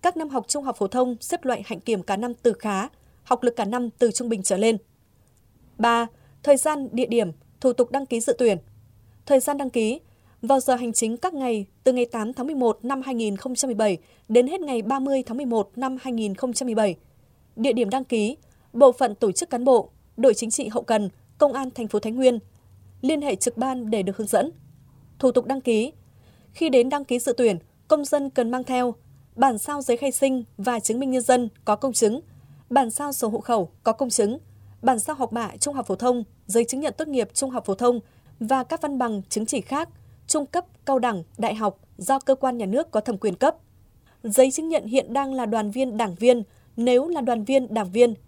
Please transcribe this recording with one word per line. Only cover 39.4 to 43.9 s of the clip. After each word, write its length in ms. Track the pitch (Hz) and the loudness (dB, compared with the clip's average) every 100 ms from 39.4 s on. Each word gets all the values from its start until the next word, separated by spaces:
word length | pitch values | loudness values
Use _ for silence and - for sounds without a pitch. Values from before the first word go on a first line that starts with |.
| 220 | -2
chỉ 140 | 262 | -4
khác, 280 | - 277 339 - - - - | -4 -6 -6 -12 -20 -20 -4
trung 200 | 311 277 | -4 -2
cấp, 180 | 240 240 - - | -6 -6 -10 -2
cao 120 | 269 | 0
đẳng, 240 | 240 196 165 - | 0 -2 -8 -6
đại 160 | 175 | -4
học 240 | 214 208 196 _ - | -2 -4 -4 _ -12
do 200 | 185 269 | -2 0
cơ 160 | - | 2
quan 240 | 262 262 240 | 0 0 -2
nhà 80 | 196 | -2
nước 240 | 233 330 | -2 -2
có 100 | 214 | -4
thẩm 180 | 226 196 | -4 -4
quyền 160 | 214 | -4
cấp. 220 | 180 277 - _ _ _ | 0 0 0 _ _ _